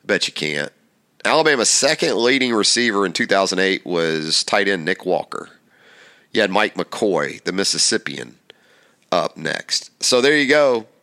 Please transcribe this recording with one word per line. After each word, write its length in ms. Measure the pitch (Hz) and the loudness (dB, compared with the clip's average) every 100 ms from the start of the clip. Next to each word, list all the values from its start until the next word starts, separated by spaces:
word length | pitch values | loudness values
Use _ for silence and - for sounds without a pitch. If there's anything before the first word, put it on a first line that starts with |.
Bet 240 | - 98 - | -2 -2 -2
you 60 | |
can't. 400 | - 76 73 71 _ _ _ _ _ | -4 -4 -4 -6 _ _ _ _ _
Alabama's 460 | 101 139 156 139 104 | 0 2 4 2 2
second 480 | - 135 156 160 104 | 2 2 0 0 2
leading 360 | 117 135 127 | 2 2 0
receiver 520 | 113 101 117 120 101 98 | 0 0 2 0 0 -2
in 80 | |
two 140 | 82 113 | -2 0
thousand 320 | 98 95 95 | 2 2 0
eight 260 | 95 95 - | 0 -2 -2
was 580 | 85 82 80 78 82 | -2 0 -2 -2 -4
tight 240 | - 104 98 | 0 0 0
end 160 | 95 | -2
Nick 220 | 80 92 92 | -2 -4 -2
Walker. 440 | 85 - - 85 - _ _ _ - - _ _ | -4 -4 -12 -14 -20 _ _ _ -20 -20 _ _
You 80 | 110 | -2
had 100 | 101 | 0
Mike 240 | 95 107 - | 2 0 -2
McCoy, 680 | 85 - 110 85 71 82 | -8 -2 0 0 -2 -6
the 100 | - | -6
Mississippian, 840 | 92 95 82 - 110 - 69 60 - _ - _ _ _ _ _ | -4 -2 0 0 -2 -4 -12 -14 -18 _ -20 _ _ _ _ _
up 280 | 87 76 - | -2 -2 -6
next. 540 | 80 - - - - _ | -6 -6 -6 -8 -8 _
So 160 | - 127 | 0 2
there 160 | 131 151 | 4 2
you 140 | 135 | 4
go. 380 | 147 143 120 110 _ | 4 4 2 -4 _